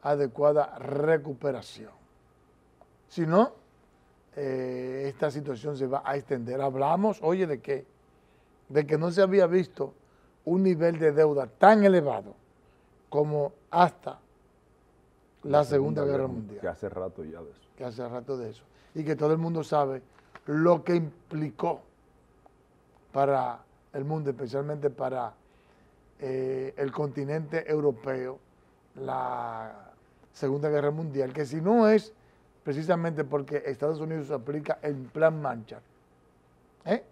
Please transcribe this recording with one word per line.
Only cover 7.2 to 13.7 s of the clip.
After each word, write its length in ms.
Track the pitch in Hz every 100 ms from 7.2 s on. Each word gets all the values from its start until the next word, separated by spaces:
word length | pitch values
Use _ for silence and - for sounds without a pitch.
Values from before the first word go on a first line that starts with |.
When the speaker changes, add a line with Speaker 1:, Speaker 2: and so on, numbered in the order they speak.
Speaker 1:
oye, 240 | 156 185 175
¿de 140 | 139
qué? 260 | - 135 139 _ _ _ _ _ _ _ _
De 200 | 135 147
que 100 | 151
no 140 | 170
se 100 | 170
había 240 | 190 196 175
visto 480 | 180 180 - 139 - _ _ _ _ -
un 180 | 180
nivel 340 | 190 170 170 165
de 140 | 156
deuda 340 | 147 156 143 120
tan 380 | _ 190 220
elevado 520 | 202 185 143 110 101 - _ _ _ _ _ _ _
como 440 | 139 151 151 143 -
hasta 500 | _